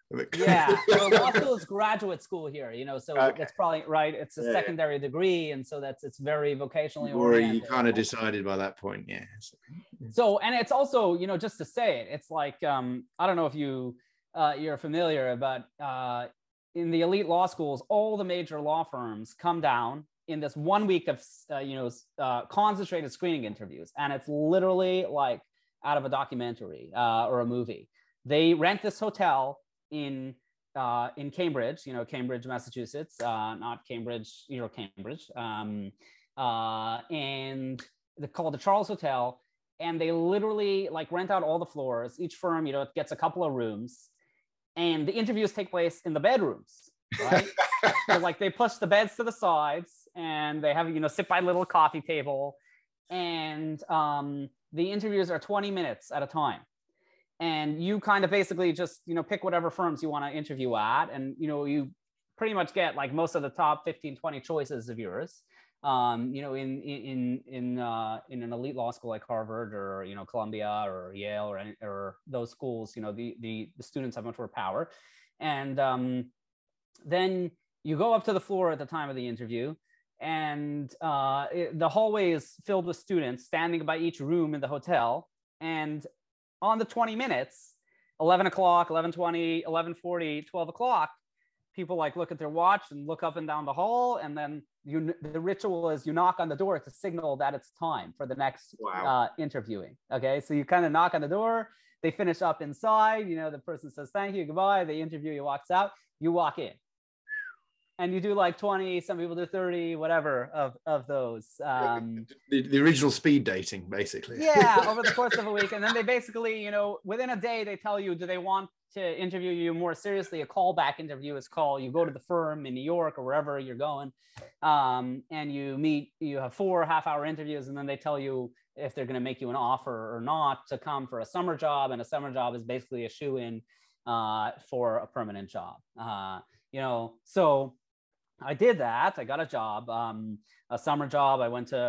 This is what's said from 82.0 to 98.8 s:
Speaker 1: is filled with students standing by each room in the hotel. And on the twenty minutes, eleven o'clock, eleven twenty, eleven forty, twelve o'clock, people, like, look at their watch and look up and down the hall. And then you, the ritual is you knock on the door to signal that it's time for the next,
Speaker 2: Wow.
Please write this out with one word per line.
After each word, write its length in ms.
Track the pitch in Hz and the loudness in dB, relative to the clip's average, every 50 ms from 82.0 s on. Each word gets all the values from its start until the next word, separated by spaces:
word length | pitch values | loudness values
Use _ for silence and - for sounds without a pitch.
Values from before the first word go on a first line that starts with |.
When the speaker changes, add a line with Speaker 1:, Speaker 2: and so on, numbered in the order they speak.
| 220 220 214 214 196 175 | 4 4 4 4 4 4
Speaker 1:
is 240 | 165 151 - - - - - | 2 2 -2 -6 -18 -12 -4
filled 220 | - 202 190 175 | 0 0 0 0
with 120 | 175 165 - | 0 -4 -6
students 480 | - - 196 175 151 123 120 123 - | -4 0 0 2 2 0 -2 -6 -6
standing 380 | - - 160 165 170 170 165 156 | -4 -2 0 0 2 0 0 0
by 140 | 151 160 165 | 0 -2 0
each 220 | 165 170 165 - | 0 -2 -2 -2
room 340 | 143 139 165 175 165 151 151 | -2 0 2 2 2 2 0
in 80 | 147 | -2
the 60 | 139 127 | -2 -2
hotel. 640 | 147 143 - 170 175 143 117 117 123 151 170 _ _ _ _ _ _ - | -4 -4 -2 2 2 4 4 2 0 -2 -4 _ _ _ _ _ _ -10
And 440 | 160 165 165 160 156 151 151 151 143 - _ _ _ _ _ _ _ _ _ - | -6 -4 -2 -2 -2 -2 -4 -6 -8 -12 _ _ _ _ _ _ _ _ _ -2
on 160 | - 202 220 220 | 2 2 2 2
the 80 | 220 | 2
twenty 300 | 214 - 233 233 220 220 | -2 0 0 0 0 0
minutes, 600 | 220 254 262 170 123 131 - - - - - _ _ _ _ _ _ _ _ _ - | -2 -2 0 0 0 -2 -2 -6 -20 -20 -20 _ _ _ _ _ _ _ _ _ 0
eleven 260 | 156 165 180 180 196 | 4 6 6 6 6
o'clock, 460 | 190 - - 190 180 175 175 170 - | 4 2 4 6 6 6 6 4 4
eleven 200 | 160 165 165 170 | 2 0 0 0
twenty, 520 | 165 170 180 170 170 170 165 165 165 165 - | -2 -2 -2 -2 0 0 0 0 -2 -2 -2
eleven 320 | - 160 165 165 170 170 | -2 -2 -2 -2 -2 -6
forty, 480 | - - 175 175 175 170 156 151 147 151 | -10 -6 -4 -4 -2 -2 -2 -4 -6 -8
twelve 260 | - - 180 170 170 | -6 -4 -4 -4 -4
o'clock, 400 | 165 - 233 254 247 190 151 - - _ _ _ _ _ _ _ _ _ _ _ - | -4 -2 0 2 2 2 2 0 -4 _ _ _ _ _ _ _ _ _ _ _ -10
people, 220 | - 185 156 185 | -10 -6 -4 -2
like, 200 | 170 156 147 - | -2 -2 -2 -2
look 160 | 175 170 160 | -4 -6 -6
at 60 | 175 143 | -6 -8
their 120 | 160 151 | -8 -4
watch 420 | 151 165 170 180 202 202 - - | 0 4 4 6 6 4 2 -4
and 160 | 147 147 143 151 | -14 -12 -8 -8
look 160 | 160 151 - | -6 -4 -4
up 120 | 165 147 170 | -4 -4 -4
and 100 | 156 151 | -6 -4
down 180 | 151 151 147 | -4 -4 -4
the 80 | 139 135 | -4 -2
hall. 440 | 156 175 214 233 240 247 247 240 - | -2 0 0 2 2 0 0 0 -2
And 200 | - 151 147 151 | -4 -6 -6 -6
then 240 | 147 143 151 151 - _ _ _ - | -6 -6 -8 -10 -14 _ _ _ -12
you, 300 | 143 143 160 160 156 170 170 | -4 -4 -2 -2 -2 -4 -6
the 180 | - 151 151 160 | -8 -8 -6 -4
ritual 500 | 165 185 196 196 - 214 185 170 170 165 | -2 -2 -2 -2 -2 -2 -2 0 0 0
is 160 | 156 139 - | -2 -2 -2
you 80 | 156 151 | -2 2
knock 260 | 165 175 180 180 - | 4 4 4 4 2
on 100 | 175 160 | 0 -2
the 60 | 147 | -2
door 240 | 135 196 190 190 151 | -2 0 0 0 -2
to 120 | - - | -4 -8
signal 460 | - - - 196 170 170 160 151 139 131 | -14 -8 -8 -6 -6 -4 -2 -2 -2 0
that 160 | 143 135 139 | 0 -2 -2
it's 180 | 135 - _ | -4 -8 _
time 420 | _ - 170 165 156 120 90 90 120 - | _ -6 -4 -2 -2 -2 -4 -8 -10 -10
for 80 | 143 | -6
the 100 | 127 127 | -6 -4
next, 400 | 131 139 135 131 - - - - | -2 -2 -2 -2 -4 -14 -20 -16
Speaker 2:
Wow. 260 | - | -10